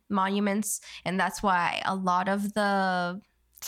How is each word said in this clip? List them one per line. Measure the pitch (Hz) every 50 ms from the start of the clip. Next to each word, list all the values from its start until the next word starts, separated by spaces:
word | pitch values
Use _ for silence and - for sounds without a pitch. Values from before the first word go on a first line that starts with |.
| _ -
monuments. | 202 196 190 190 202 202 208 202 196 208 208 - - - - - - - -
And | - 190 190
that's | 175 185 - -
why | - 196 185 175 170 - - - -
a | - 190
lot | 190 190 185 180 180 185 196
of | 196 202 202 202 -
the, | 214 208 202 196 196 190 185 185 180 175 175 180 202 - _ _ _ _ _ _ - -